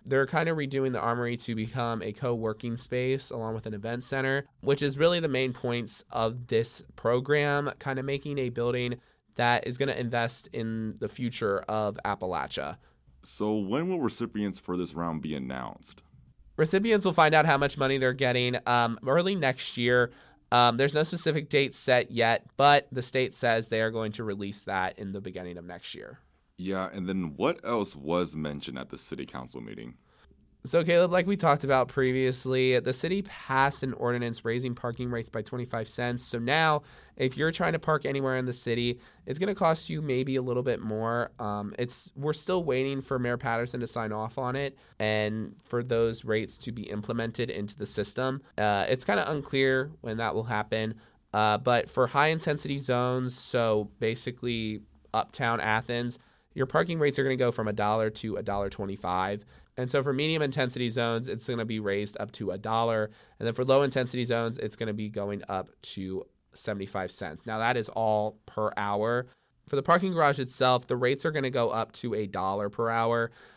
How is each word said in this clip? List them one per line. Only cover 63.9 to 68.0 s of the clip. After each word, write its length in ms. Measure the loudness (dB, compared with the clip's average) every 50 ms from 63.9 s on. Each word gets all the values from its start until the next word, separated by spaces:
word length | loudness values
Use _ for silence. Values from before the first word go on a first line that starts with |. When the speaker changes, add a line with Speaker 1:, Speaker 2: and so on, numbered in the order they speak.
| 2 0 -2 0 -2 -2 0
Speaker 1:
zones, 320 | 0 0 0 0 -2 -4
it's 200 | -4 -6 -8 -6
gonna 180 | -6 -6 -6 -4
be 140 | -4 -6 -6
going 340 | -4 -4 -4 -4 -4 -6 -6 -4
up 200 | -4 -4 -4 -6 -12 _ -16
to 400 | -12 -10 -8 -6 -6 -6 -6 -8 -10 _ _ _ _ _
seventy-five 580 | -10 -8 -6 -6 -6 -6 -6 -6 -6 -6 -6
cents. 340 | -6 -8 -10 -10 -10 -10 -10
Now 140 | -8 -4 0
that 180 | 0 2 2
is 120 | 0 -2 -2
all 500 | -2 0